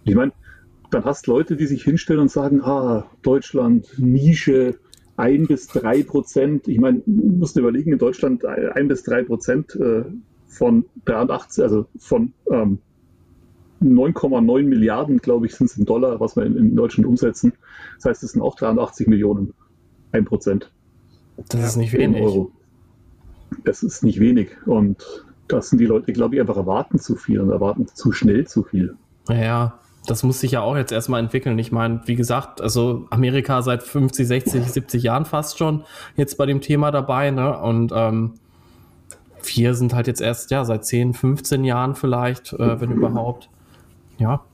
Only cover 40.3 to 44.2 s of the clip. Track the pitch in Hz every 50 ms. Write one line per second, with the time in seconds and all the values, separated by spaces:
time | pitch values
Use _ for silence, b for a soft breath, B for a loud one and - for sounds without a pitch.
40.3 | 120 - - - 135 139 127 117 113 107 - - - 120 123 123 120 - - 127
41.3 | 139 143 - - 147 131 135 131 120 123 127 131 135 - - 131 120 123 123 123
42.3 | 127 - _ - - - 117 117 117 117 123 120 120 113 - 113 117 117 113 120
43.3 | 120 - - _ - _ b b b b b b _ _ _ _ _ -